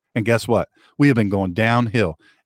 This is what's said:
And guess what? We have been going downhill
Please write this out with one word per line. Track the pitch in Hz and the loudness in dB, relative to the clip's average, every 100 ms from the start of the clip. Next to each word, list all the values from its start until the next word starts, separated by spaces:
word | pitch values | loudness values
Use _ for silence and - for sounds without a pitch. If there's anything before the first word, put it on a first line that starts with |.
| _ 120 | _ -6
And | 104 | 0
guess | 117 - | -2 0
what? | 110 - _ _ - | -2 -2 _ _ 0
We | 143 | 2
have | 127 | 2
been | 101 | 0
going | 98 95 | 0 -2
downhill | 87 113 120 120 113 92 80 _ _ | -2 0 0 0 -2 -2 -4 _ _